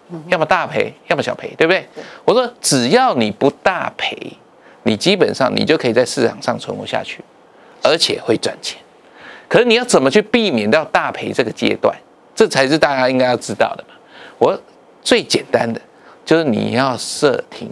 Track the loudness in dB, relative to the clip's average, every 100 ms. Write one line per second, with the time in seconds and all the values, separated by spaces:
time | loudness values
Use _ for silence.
0 | -16 -14 -4 -2 0 0 -2 -4 -4 -6
1 | -4 -4 -2 -6 -6 -2 0 0 -4 -16
2 | -20 -6 0 0 0 -4 -2 0 2 4
3 | 2 2 -2 0 0 0 -2 -2 -6 -8
4 | -8 -8 -14 -16 _ _ -20 -8 -4 0
5 | 2 2 2 0 -2 0 2 2 2 2
6 | 0 0 -2 -2 -6 -6 -6 -10 -6 -8
7 | -8 -14 -20 _ _ _ -20 -2 0 2
8 | 0 -2 -2 -2 -2 -8 -12 -14 -18 _
9 | _ -20 -20 -20 0 2 4 2 2 2
10 | 4 2 2 0 0 0 2 2 2 -2
11 | -2 -6 -6 -2 -2 -2 -2 0 -2 -2
12 | -10 _ _ 0 2 2 2 4 2 2
13 | 2 2 2 0 -2 -2 -2 -4 -16 -20
14 | _ -20 -14 0 0 0 -6 -20 _ _
15 | 0 0 2 -4 0 -2 -2 -6 -10 _
16 | -20 -10 0 2 2 0 0 0 0 -2
17 | -8 -2 0 0 -4 -14 -14